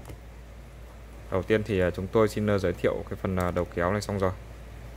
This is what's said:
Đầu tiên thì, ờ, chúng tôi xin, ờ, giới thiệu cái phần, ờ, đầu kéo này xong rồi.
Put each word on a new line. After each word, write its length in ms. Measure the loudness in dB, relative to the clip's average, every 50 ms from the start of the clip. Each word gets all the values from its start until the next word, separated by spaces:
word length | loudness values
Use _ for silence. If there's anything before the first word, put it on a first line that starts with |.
| -4 -12 -14 -14 -16 -16 -16 -16 -16 -16 -16 -16 -16 -16 -16 -16 -16 -16 -16 -16 -16 -16 -16 -16 -6 -2
Đầu 120 | -2 0 4
tiên 200 | 4 4 4 4
thì, 160 | 2 4 4
ờ, 120 | 4 4
chúng 160 | 2 0 -2
tôi 200 | 2 4 6 6
xin, 200 | 6 4 2 2
ờ, 100 | 2 4
giới 160 | 4 2 2 2
thiệu 220 | 2 2 2 2 0 -4 -6
cái 100 | -6 -4
phần, 140 | -2 0 2
ờ, 160 | 2 2 2
đầu 160 | 2 0 0 0 0
kéo 160 | 2 2 2
này 100 | 2 2
xong 180 | 0 -2 0 2
rồi. 120 | 2 2 0 -2 -8 -14 -14 -14 -14 -14 -14 -14 -14 -14 -12